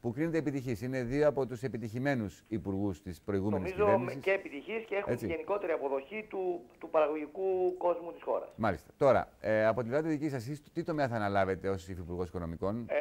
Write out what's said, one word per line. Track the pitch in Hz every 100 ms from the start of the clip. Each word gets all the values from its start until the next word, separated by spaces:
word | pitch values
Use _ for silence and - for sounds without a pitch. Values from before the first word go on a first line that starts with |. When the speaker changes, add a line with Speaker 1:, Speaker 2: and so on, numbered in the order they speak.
Speaker 1:
Που | 120
κρίνεται | 117 165 160
επιτυχής. | 147 139 127 113
Είναι | 123 131
δύο | 120 139 151
από | 131 123
τους | 120
επιτυχημένους | 131 113 110 117 135 135 104 - -
υπουργούς | 110 92 95 101 90
της | - 85
προηγούμενης | - 101 98 101 92 -
Speaker 2:
Νομίζω |
Speaker 1:
κυβέρνησης. | 208 113 - 135
Speaker 2:
και | 185
επιτυχής | 190 160 139 139 226
και | 220
έχουν | 202 202
Speaker 1:
Έτσι. | 120 113
Speaker 2:
γενικότερη | 160 156 202 185
αποδοχή | 156 135 139 139 214 214
του, | 196 185 175 - -
του | 165
παραγωγικού | 160 151 156 147 - 190 185 185 180
κόσμου | 175 170 170
της | 165
χώρας. | - 107 - -
Speaker 1:
Μάλιστα. | 110 85 - -
Τώρα, | 143 110 - -
ε, | - 110 110
από | 110
τη | 117
πλευρά | 135 160
τη |
δική | 151 151
σας, | 135
εσείς | 113 147 -
τι | -
τομέα | 170 156 135
θα | 117
αναλάβετε | 101 101 95 92 95
ως | 95 87
υφυπουργός | 90 82 87 90
Οικονομικών; | 92 85 82 95 110 117
Speaker 2:
Ε, | 143